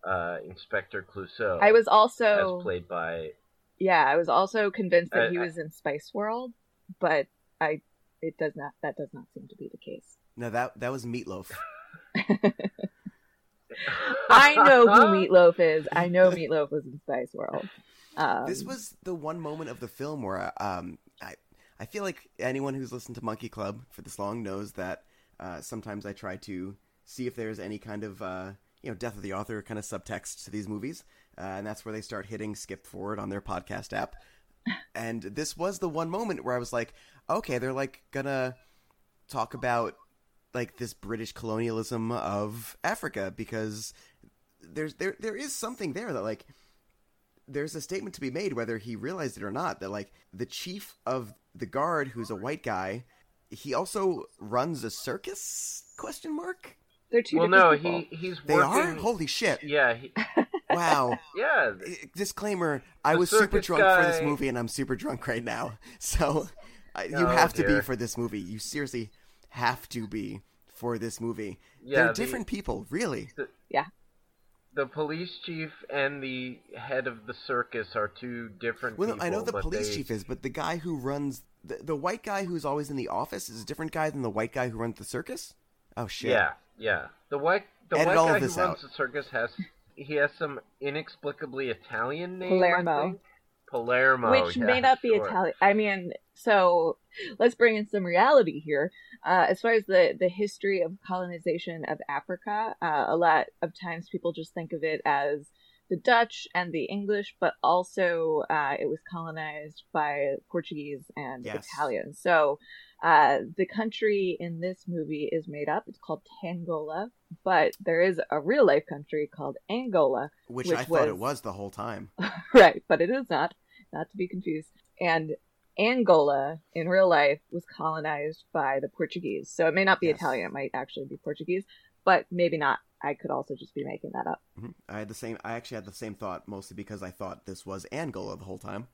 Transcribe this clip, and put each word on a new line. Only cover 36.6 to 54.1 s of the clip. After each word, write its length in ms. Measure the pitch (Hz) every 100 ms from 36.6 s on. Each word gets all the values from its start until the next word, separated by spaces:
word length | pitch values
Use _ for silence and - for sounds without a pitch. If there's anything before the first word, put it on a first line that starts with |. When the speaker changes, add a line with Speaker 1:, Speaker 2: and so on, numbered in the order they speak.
| 120
Speaker 3:
like, 200 | 120 117 - _ _ _
"Okay, 280 | 175 226 123
they're, 160 | 127
like, 300 | 131 135 - _
gonna 440 | 139 139 139 127 127 _ _ _ _ _ _ _
talk 260 | 127 113
about, 420 | 131 127 120 110 - _ _ _ _ _
like, 240 | 123 117 -
this 160 | 120
British 400 | - 101 113 110
colonialism 800 | - 117 110 117 113 110 117 113
of 640 | 120 80 101 107 117 110 -
Africa," 480 | - 220 156 - 95 -
because 580 | 113 113 110 107 110 - _ _ _ _ _ _
there's, 340 | - 85 156 147
there, 200 | 240 -
there 160 | 220 208
is 180 | 277
something 400 | - 220 254 180
there 200 | 135 233
that, 100 | 131
like, 240 | 104 107 - - _ _ _ _ _ _ _ _ _
there's 280 | 143 151 156
a 60 |
statement 340 | - 190 208 -
to 60 |
be 100 | 139
made, 220 | 131 202
whether 240 | 120 113 113
he 160 | 107 110
realized 420 | 117 185 139 -
it 60 |
or 80 | 101
not, 280 | 113 175 -
that, 80 | 95
like, 220 | 104 98 _ _
the 120 | 92 -
chief 500 | - 180 190 - - -
of 280 | 131 113 - _
the 140 | 85 101
guard, 400 | 135 151 160 139
who's 220 | 117 110
a 40 | 107
white 280 | 113 156
guy, 400 | - 101 92 107 123 _ _ _ _
he 240 | - 147 127
also 480 | 185 208 196